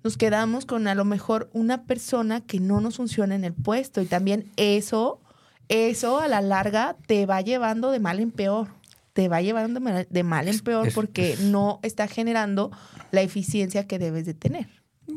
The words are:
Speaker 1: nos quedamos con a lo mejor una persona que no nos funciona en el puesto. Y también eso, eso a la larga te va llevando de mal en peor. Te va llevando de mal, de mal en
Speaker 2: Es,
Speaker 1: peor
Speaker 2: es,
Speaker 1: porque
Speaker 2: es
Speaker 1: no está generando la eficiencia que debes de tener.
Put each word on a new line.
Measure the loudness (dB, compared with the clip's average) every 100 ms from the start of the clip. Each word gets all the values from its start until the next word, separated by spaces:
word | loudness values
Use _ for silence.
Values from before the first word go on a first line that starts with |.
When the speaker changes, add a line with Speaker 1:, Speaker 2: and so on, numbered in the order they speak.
Speaker 1:
nos | -6 0
quedamos | 2 2 0 -2 -4
con | -2 0
a |
lo | 0
mejor | 0 0 0 -2 -2
una | -2 0 0 -2
persona | -4 -2 -2 0 -2
que | -4 -2
no | 2 2
nos | 0 -2
funciona | -4 0 0
en | 0
el | -2
puesto. | -4 -2 0 -2 -2
Y | 0
también | 0 0 0 -4 0
eso, | 2 2 0 0 0 -4 _ _ _ _ -2
eso | 2 2 0 0 0
a | 2
la | 2
larga | 2 2 2 0 0 -4 0
te | 2 4
va | 0
llevando | 0 0 0 0 0
de | 0
mal | 0 0
en | -2
peor. | 0 0 0 -2 -10 _ -20 _
Te | 0 2
va | 2
llevando | 2 0 -2 -2
de |
mal, | -2 -2 -2
de | 0
mal | 2 0 0
en |
Speaker 2:
Es, | -2
Speaker 1:
peor | 0 0 0
Speaker 2:
es, |
Speaker 1:
porque | 0 -2 0 0
Speaker 2:
es | 2
Speaker 1:
no | 2 4 2 0
está | -6 -4 -4
generando | -2 0 0 0 0 -2 -6 -20 -20 0
la | 2
eficiencia | 2 -2 -2 0 0 -2 -4
que | -4
debes | -2 -4 -6
de | -2
tener. | -2 -2 -8 _ _ _ -14